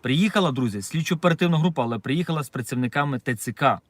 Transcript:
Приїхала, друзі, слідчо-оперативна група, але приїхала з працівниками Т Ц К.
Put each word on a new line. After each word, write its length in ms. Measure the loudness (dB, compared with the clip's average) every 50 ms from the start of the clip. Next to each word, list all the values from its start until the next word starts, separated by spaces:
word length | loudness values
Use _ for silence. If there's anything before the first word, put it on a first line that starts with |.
Приїхала, 520 | _ 0 2 2 2 2 4 2 2 2 2
друзі, 260 | 0 -2 -2 -2 -4
слідчо-оперативна 800 | -8 -4 -4 -4 -2 -2 -2 2 2 2 2 2 2 2 2 4
група, 240 | 2 2 2 0 -2
але 160 | -2 -2 -4
приїхала 440 | -2 -2 -2 -2 0 -2 -2 -4 -4
з 60 | -6
працівниками 720 | _ -8 -6 -4 -2 -2 -2 0 0 0 0 0 -2 -4
Т 180 | -4 -4 -4
Ц 160 | -4 -4 -8 -4
К. 280 | 2 2 2 2 2 _ _